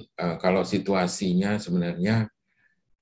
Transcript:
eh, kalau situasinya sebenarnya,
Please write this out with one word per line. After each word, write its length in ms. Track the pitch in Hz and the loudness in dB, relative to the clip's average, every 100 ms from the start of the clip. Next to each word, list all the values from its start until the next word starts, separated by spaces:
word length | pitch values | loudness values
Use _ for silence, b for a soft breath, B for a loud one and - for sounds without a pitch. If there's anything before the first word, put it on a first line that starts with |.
| - | -14
eh, 300 | - 87 82 | -6 -4 0
kalau 240 | 92 95 | 2 2
situasinya 960 | 87 98 92 95 90 - 92 90 101 104 | 0 -2 0 0 0 0 0 2 2 -2
sebenarnya, 720 | 87 90 87 85 95 113 107 - _ _ _ _ _ _ | -2 -2 -2 -2 0 2 0 -8 _ _ _ _ _ _